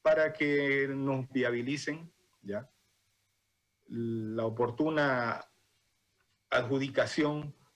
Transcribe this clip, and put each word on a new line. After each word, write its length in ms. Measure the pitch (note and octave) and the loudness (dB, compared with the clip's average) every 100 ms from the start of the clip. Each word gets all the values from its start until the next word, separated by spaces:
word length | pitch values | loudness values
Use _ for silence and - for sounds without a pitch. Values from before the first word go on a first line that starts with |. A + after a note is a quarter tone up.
para 300 | D#3 D#3 D#3 | 4 6 4
que 560 | D#3 D3 C#3+ C#3 C#3 C#3 | 2 2 2 2 2 0
nos 400 | C3+ C#3 C3+ B2+ | 0 0 -2 -2
viabilicen, 800 | C3 A#2+ A#2+ B2 D3 D3 D#3 E3 _ _ _ | 0 0 0 -2 -4 -4 -8 -10 _ _ _
¿ya? 260 | G2 A2 C3+ _ _ _ _ _ _ _ _ _ _ _ - | -8 -8 -8 _ _ _ _ _ _ _ _ _ _ _ -12
la 560 | A#2 A#2 A2+ A2 A2+ A2+ | -6 -4 -4 -6 -4 -4
oportuna 1000 | A2 A#2+ A#2 D#3 D#3 C#3+ B2+ A#2 A#2 - _ _ _ _ _ _ _ _ _ - | 0 -2 0 0 2 2 2 -2 -4 -10 _ _ _ _ _ _ _ _ _ -2
adjudicación 1040 | A#2+ B2 C3+ C3+ C3 A#2 - D3 D3+ D3 - _ | 0 2 0 0 0 0 2 0 0 -6 -14 _